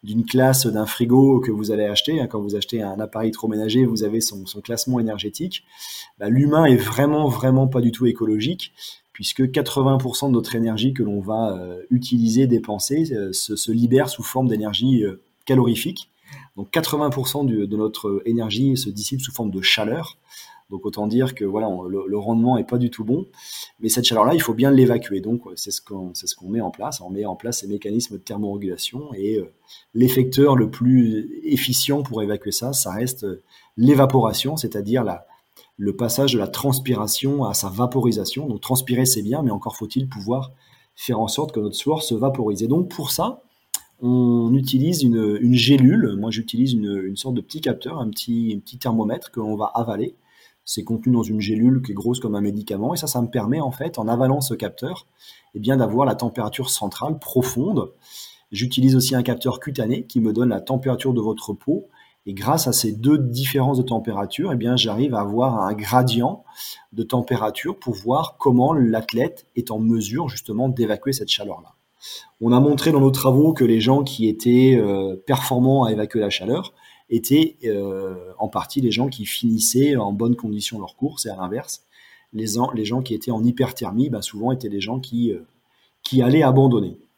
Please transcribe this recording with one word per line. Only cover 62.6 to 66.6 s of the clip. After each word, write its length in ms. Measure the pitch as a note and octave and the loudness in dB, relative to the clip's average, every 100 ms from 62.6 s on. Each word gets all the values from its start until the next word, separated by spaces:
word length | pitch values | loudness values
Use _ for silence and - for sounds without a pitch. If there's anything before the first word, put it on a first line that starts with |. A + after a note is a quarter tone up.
| C3+ | 2
à 40 | |
ces 200 | A2 A2+ | 0 -2
deux 260 | G#2+ B2 D3+ | 0 4 4
différences 580 | B2+ A#2+ C3 C#3+ C3 C3 | 2 -2 0 0 2 2
de 60 | |
température, 680 | B2 A2+ A2+ G2 G2 - F#3 | 0 -2 -2 -4 -6 -4 -2
eh 60 | B2+ | -2
bien, 200 | A2+ B2 | 0 0
j'arrive 380 | A2+ G#2 C#3 | 0 0 0
à 60 | A2+ | 0
avoir 400 | G2+ G#2+ B2+ A#2 | -2 2 2 2
un 120 | F#2+ | -2
gradient 720 | G#2 G#2 B2+ B2+ A2+ B2 G3+ - - | -2 2 4 4 2 0 -4 -14 -16